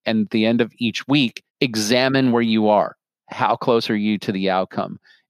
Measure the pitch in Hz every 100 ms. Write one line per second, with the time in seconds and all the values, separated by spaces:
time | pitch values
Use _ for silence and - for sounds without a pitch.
0 | - 110 101 113 110 120 113 - 117 -
1 | - 147 120 - _ - 135 110 104 123
2 | 131 135 131 120 117 110 107 104 85 -
3 | _ _ - - 113 117 - 117 - 107
4 | 104 104 - 98 95 92 92 - 98 -
5 | _ _